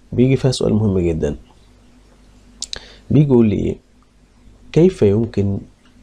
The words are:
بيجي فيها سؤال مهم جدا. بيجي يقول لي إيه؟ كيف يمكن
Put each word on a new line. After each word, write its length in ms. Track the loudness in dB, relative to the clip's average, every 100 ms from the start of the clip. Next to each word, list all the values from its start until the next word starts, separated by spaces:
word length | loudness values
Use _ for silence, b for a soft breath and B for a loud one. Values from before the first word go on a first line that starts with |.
| -8
بيجي 240 | -2 0 0
فيها 140 | -2
سؤال 220 | -2 -2
مهم 260 | 0 0 0
جدا. 360 | -2 -2 -4 -8 -16 _ _ _ _ _ _ _ _ _ _ -16 -14 B B B B
بيجي 140 | 2 4
يقول 200 | 4 4
لي 60 | 0
إيه؟ 220 | -4 -6 _ _ _ _ _ _ -20 _ -4
كيف 300 | 2 2 2
يمكن 560 | 0 0 -2 -4 -4 -4 -10 _ _ _